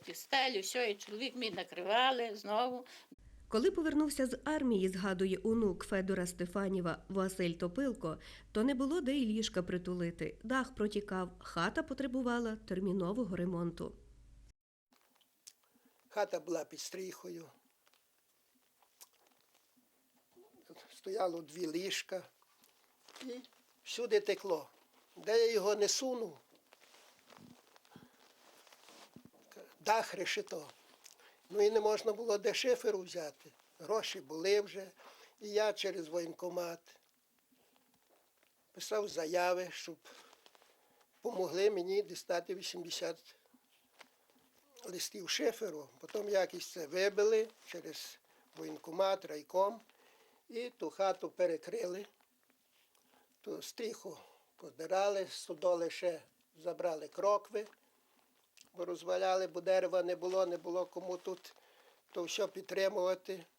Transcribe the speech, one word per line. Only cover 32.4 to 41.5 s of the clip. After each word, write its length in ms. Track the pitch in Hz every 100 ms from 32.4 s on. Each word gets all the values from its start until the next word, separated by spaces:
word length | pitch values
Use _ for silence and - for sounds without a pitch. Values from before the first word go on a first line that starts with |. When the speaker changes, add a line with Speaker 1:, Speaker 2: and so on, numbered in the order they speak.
| 208
Speaker 3:
шиферу 440 | - 254 247 214 196
взяти. 540 | 180 180 151 - 151 - _ _
Гроші 420 | 165 214 - 196
були 400 | 135 160 185 208
вже. 300 | 202 180 190 - - - - _
І 100 | 208
я 220 | 208 214
через 360 | 208 202 175 156
воєнкомат 720 | 170 170 - 180 175 170 170 - - _ _ _ _ _ _ _ _ _ _ _ _ _ _ _ _ _
писав 360 | - - 214 208
заяви, 600 | 165 160 175 180 180 180
щоб 240 | - - 160 - - - - - - _ _ _ _ _ _
помогли 500 | - 214 180